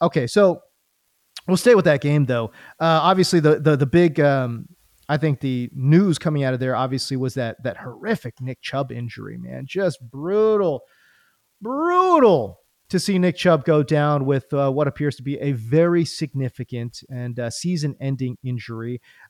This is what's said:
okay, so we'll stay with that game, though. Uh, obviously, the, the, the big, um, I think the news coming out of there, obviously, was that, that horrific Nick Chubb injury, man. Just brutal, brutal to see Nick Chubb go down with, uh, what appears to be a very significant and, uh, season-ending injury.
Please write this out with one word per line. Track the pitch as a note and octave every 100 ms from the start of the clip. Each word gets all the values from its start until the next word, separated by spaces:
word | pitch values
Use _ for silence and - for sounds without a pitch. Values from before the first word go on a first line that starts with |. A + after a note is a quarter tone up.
okay, | E3+ D#3+ A#2+
so | G#3 F#3+ E3 _ _ _ _ _ _ _ - -
we'll | F3+
stay | B3 G#3+
with | E3+
that | C#3
game, | D3 D3 C3
though. | A#2+ A2 - - -
Uh, | E3 D#3+
obviously, | E3 F#3 F3 F3
the, | D3+ D3+
the, | D3+ C#3+
the | C3+
big, | E3+ F3 D3+
um, | C#3+ C3+ B2 A#2 - _ _ _ -
I | D3
think | D3+ C3+
the | C3+ B2 B2
news | C3+ C3 E3 G3+ D3
coming | E3 D3 C3+
out |
of | B2+
there, | C3 A#2+
obviously, | C3 C3+ - C3+
was | C3
that, | C3 A#2 -
that | A#2+ G#2
horrific | D#3 A2+ G3+ G#3+ A#2+ -
Nick | C3 B2+
Chubb | - C3+ C3
injury, | A#2 A#2+ A2+ G2+ A#2
man. | A#2+ B2+ C3+
Just | F#3+ F#3 - A#2
brutal, | C3+ E3 G#3 A3 G#3 F3+ C3 - _ _ _ _ _ _ _
brutal | A3 C#4 E4+ F4+ F#4 E4 A#3 D#3 G2 F2+ _ _ _
to | F#3
see | - F#3
Nick | F3+ -
Chubb | F3+ D#3+ E3
go | D3+
down | C3 D3+ D3 D3 C3+
with, | C3+ -
uh, | C#3 C#3
what | C3+ C#3
appears | - D3 -
to |
be | B2+ C#3
a | C#3+
very | B2 A2+ D3+ E3+ F3 D#3
significant | - D3+ C3+ C3 - A#2+ A#2+ A#2 - -
and, | B2 B2 A#2+
uh, | A#2
season-ending | - F3 F3 D3 - C3+ C3+ B2+ A#2+
injury. | B2+ A#2+ - A2+ A#2 B2 - _